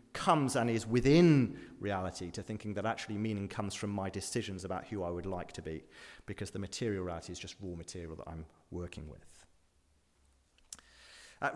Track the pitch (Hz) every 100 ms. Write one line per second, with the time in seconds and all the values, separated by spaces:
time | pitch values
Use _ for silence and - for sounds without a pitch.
0 | - - - 156 135 131 117 113 110 120
1 | 127 160 175 143 117 - - - 101 95
2 | 92 - 87 92 98 107 107 101 110 -
3 | - 104 110 104 98 - 101 - 104 101
4 | 95 95 - 120 98 95 90 92 - 104
5 | 87 87 95 90 - - 80 80 - -
6 | - - - 98 101 101 95 - 117 98
7 | 90 85 - 87 - - 95 85 80 90
8 | 82 80 - 82 80 _ - 90 87 -
9 | 76 53 - - - _ _ _ _ _
10 | _ _ _ _ _ _ - - - -
11 | - - - - 143